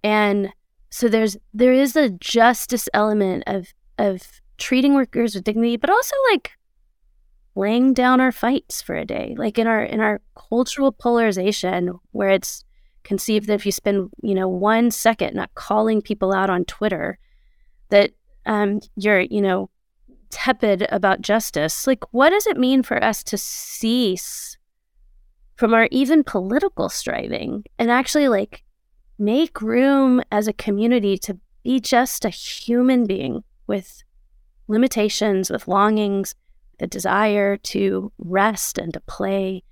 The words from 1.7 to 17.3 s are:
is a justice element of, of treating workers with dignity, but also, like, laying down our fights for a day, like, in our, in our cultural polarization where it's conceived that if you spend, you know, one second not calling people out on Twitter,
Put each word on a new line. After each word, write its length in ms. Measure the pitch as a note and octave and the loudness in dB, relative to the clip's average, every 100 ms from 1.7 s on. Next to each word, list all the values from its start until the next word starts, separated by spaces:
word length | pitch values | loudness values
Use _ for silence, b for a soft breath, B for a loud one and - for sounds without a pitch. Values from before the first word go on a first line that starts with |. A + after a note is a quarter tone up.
is 240 | B3+ C#4 D#4 | 4 4 2
a 140 | C4 | 0
justice 760 | F3+ - A#3 A#3 A#3 - A#3+ - | -2 -2 4 4 2 -4 -6 -2
element 480 | - G#3+ G#3+ F#3+ F#3 - | 0 2 2 0 -2 -4
of, 180 | G3 F3+ _ _ - | -6 -8 _ _ -2
of 240 | G#3 F#3 - _ _ - | -2 -2 -12 _ _ -14
treating 380 | - B3+ C#4 | 0 2 4
workers 400 | C#4 B3 - A#3 | 4 2 -2 -2
with 80 | G3+ | -2
dignity, 340 | G3+ G#3+ A#3 A#3 | -4 0 0 0
but 140 | D4 | 2
also, 240 | G#4 - C#5 C5 | 2 2 0 2
like, 220 | F4 - _ _ _ _ _ _ _ _ _ _ - | 2 -2 _ _ _ _ _ _ _ _ _ _ -4
laying 360 | G3 A#3+ C4 | 0 2 2
down 280 | B3+ B3 B3+ | 4 4 4
our 100 | C4 | 2
fights 500 | - A#3 C#4 _ - | 0 -2 -2 _ -12
for 140 | - | -6
a 100 | - | -6
day, 300 | - - - - | -4 -6 -6 -4
like, 220 | G#3+ G#3 | -4 0
in 80 | A3+ | 0
our, 160 | A3 | 0
in 160 | G#3+ G#3+ | -2 -2
our 220 | G#3+ G#3 _ - | -2 -2 _ -20
cultural 560 | - A#3 B3 C#4+ C4+ | -4 -2 0 0 0
polarization 1040 | - A#3+ A#3+ A3+ F#3+ F#3+ G3+ F3+ F3+ F3+ F3 _ | 0 0 2 2 0 -2 -2 -2 -2 -2 -6 _
where 180 | - G3 | -4 2
it's 340 | F#3+ - - _ _ _ _ | 2 0 -14 _ _ _ _
conceived 460 | - G3 - G#3+ G#3 | -6 -4 0 0 0
that 60 | |
if 120 | G#3 G3+ | -2 -2
you 60 | |
spend, 360 | - G#3 G3+ F3+ - | -2 0 -2 -2 -8
you 120 | G#3 | -2
know, 140 | F#3+ F#3 | -2 -2
one 420 | F3+ G#3 A3+ A#3 | 0 2 2 2
second 420 | - A3+ A3 D#3+ | 0 -2 0 -4
not 180 | - - | -4 -8
calling 460 | - - G#3+ A3 G#3+ | -12 -2 0 2 0
people 320 | - G#3 F#3+ | -2 -4 0
out 160 | F#3+ G3 | 0 0
on 160 | F3+ | 0
Twitter, 540 | F3 - G#3 E3+ E3 - _ | -4 -4 -4 -2 -6 -8 _